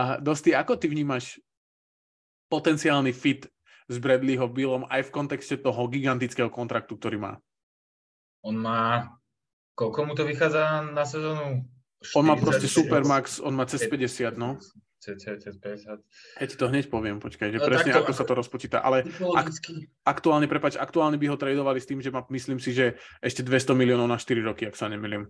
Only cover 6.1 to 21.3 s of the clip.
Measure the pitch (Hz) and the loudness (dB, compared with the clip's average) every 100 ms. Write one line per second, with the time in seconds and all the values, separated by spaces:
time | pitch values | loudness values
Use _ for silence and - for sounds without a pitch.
6.1 | 127 123 - 120 123 120 117 - 107 113 | 0 -2 -2 -2 -2 -4 -4 -4 -8 -6
7.1 | 107 101 104 _ _ _ _ _ _ _ | -4 -6 -10 _ _ _ _ _ _ _
8.1 | _ _ _ 110 110 113 113 113 120 123 | _ _ _ -6 -4 -2 0 2 0 -2
9.1 | - _ _ _ _ _ - - 147 147 | -12 _ _ _ _ _ -4 -2 -2 -4
10.1 | 147 147 139 160 156 156 156 151 147 143 | -2 -4 0 2 2 2 0 -2 -4 -4
11.1 | 156 156 156 147 127 127 - _ _ - | -4 -4 -4 -4 -6 -6 -14 _ _ -2
12.1 | 147 156 151 156 135 135 165 151 156 139 | 4 4 4 4 2 4 2 4 4 4
13.1 | 139 131 - 147 135 127 139 117 147 127 | 2 0 -6 -4 -2 -2 -2 -2 -2 -4
14.1 | - 120 110 120 135 - - _ _ - | -2 -4 -4 -6 -6 -12 -20 _ _ -14
15.1 | 98 107 104 104 98 101 101 107 107 _ | -12 -12 -12 -12 -14 -12 -12 -14 -18 _
16.1 | - - - 135 - 127 139 143 113 107 | -20 -20 -10 -10 -4 0 0 -2 -4 -4
17.1 | 101 113 - 104 113 113 131 147 - - | -6 -10 -6 -4 0 2 4 4 4 4
18.1 | 131 131 123 120 127 - 120 135 131 131 | 0 0 0 -2 -8 -4 0 2 2 0
19.1 | 165 180 175 165 160 - 165 - _ - | -4 0 0 0 -6 -10 -12 -14 _ -2
20.1 | 143 165 151 147 147 143 - 139 170 156 | 2 4 4 4 2 0 -2 -2 0 2
21.1 | 147 147 | 2 0